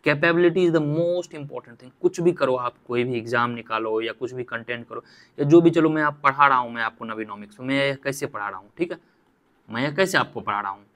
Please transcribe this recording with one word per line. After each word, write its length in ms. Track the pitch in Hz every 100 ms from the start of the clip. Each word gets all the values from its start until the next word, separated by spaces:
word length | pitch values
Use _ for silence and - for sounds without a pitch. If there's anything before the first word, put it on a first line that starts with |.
| 151
Capability 580 | 147 170 170 175 175 175
is 60 |
the 80 | 160
most 540 | 147 156 170 175 175 156
important 440 | 147 127 120 120
thing। 100 | 127 _
कुछ 200 | 175 175
भी 120 | 175
करो 220 | 170 135 127
आप, 180 | 123 _ -
कोई 160 | 123
भी 120 | 123 120
एग्जाम 320 | 113 120 120
निकालो 500 | 117 113 110 110 110
या 120 | 113
कुछ 200 | 110 120
भी 100 | 127
कंटेंट 420 | 123 117 117 120 117
करो 160 | 117 _ - _ -
या 60 |
जो 160 | 143 170
भी, 100 | 170
चलो 200 | 165 160
मैं 120 | 156
आप 180 | 147 147
पढ़ा 220 | 139 135 143
रहा 120 | 131
हूँ, 140 | 120
मैं 100 | 117
आपको 220 | 113 -
नवीनोमिक्स, 560 | 113 110 107 104 104 -
मैं 160 | 127 139
यह 180 | 139 135
कैसे 220 | 139 135 135
पढ़ा 220 | 110 101
रहा 100 | 95
हूँ, 120 | 101 -
ठीक 140 | 175
है, 60 | 165 _ _ _ _ _ _ -
मैं 140 | 113
यह 120 | 143 147
कैसे 220 | 185 165
आपको 220 | 117 113
पढ़ा 200 | 101 101
रहा 100 | 101
हूँ 140 | 101 101